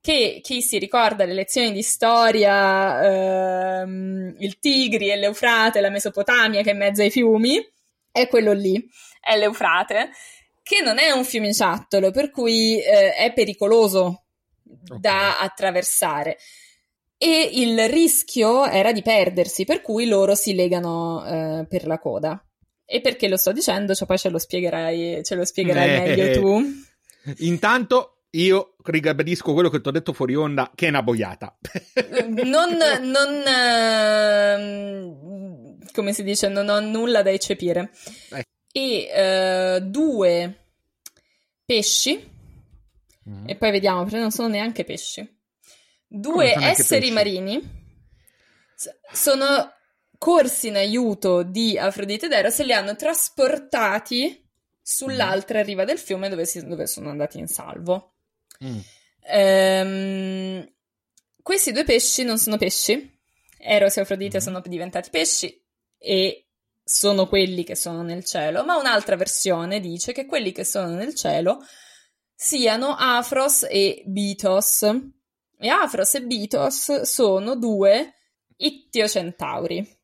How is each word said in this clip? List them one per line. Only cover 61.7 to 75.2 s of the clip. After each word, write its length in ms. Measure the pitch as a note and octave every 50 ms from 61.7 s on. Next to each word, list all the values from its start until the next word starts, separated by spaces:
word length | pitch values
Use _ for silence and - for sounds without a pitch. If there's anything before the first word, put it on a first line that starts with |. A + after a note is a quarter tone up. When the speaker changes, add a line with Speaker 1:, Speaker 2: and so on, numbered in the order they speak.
Speaker 1:
due 140 | G#3+ C4 D#4
pesci 380 | - A#3+ A#3+ - - - - B3+
non 140 | A#3+ A3+
sono 200 | A3+ - A3 G#3+
pesci. 520 | G#3 G3 F#3 - - - - G#3+ D4 C#4 - _ _ _ _ _ _ _ _ _
Eros 380 | _ - - G#3+ G#3 G3 G3 -
e 60 | G#3
Afrodite 360 | G3 - G3 F#3+ G3 G3+ G3+ F#3+
Speaker 2:
Mm. 20 |
Speaker 1:
sono 200 | F#3+ G3 F#3 F3+ F3+
diventati 440 | F3+ F3+ D#3+ F3 F#3 - E3+ - -
pesci 540 | - D#3+ E3 - - - - - - _ _ _ _ _ _ _ _
e 500 | _ - - G3 F#3+ F#3+ F#3+ - - _ _ _ _ _ _ _ _ _
sono 440 | - - - - G3+ G3+ G3 F#3
quelli 360 | F#3 - G3 F#3+ F#3 F#3 F3+ E3+
che 120 | - F3
sono 240 | - - F3+ E3 E3
nel 240 | E3+ E3+ E3+ F3+ F#3
cielo, 400 | - - F3+ D3+ D#3 E3 G3 B3+
ma 100 | D#4+ F4+
un'altra 400 | D#4 C4+ B3+ A#3 G#3 G3 - G3
versione 640 | F3 F#3+ - - - - F#3+ F3 E3 E3+ F3+ G3 G#3+
dice 320 | F#3 F3 E3+ F3 - -
che 140 | B3 C#4 C4+
quelli 260 | C4+ - D4 A3 F#3
che 140 | F#3+ - F#3+
sono 240 | - - G3+ F#3 E3+ E3+
nel 220 | F3+ G#3+ C#4 C#4+
cielo 440 | - - D#3+ D3+ D3+ E3+ F3+ G#3 C#4 - - - - - - - _ _ _ _ _ _ _ _
siano 600 | - - - D#4 C4+ A#3+ A3 G#3+ A#3 C4 C#4+ C#4
Afros 680 | - - B3+ B3 A#3+ A#3+ - C#4 C4 C4+ C#4+ C#4+ - - -
e 340 | - G3 G3 G3 - - -
Bitos. 800 | - F#3+ G3+ G3+ G3+ G3+ G3 - F#3+ F#3+ G3 G3+ - - - G#3+
E 840 | G#3 A3 C4 C4+ - _ _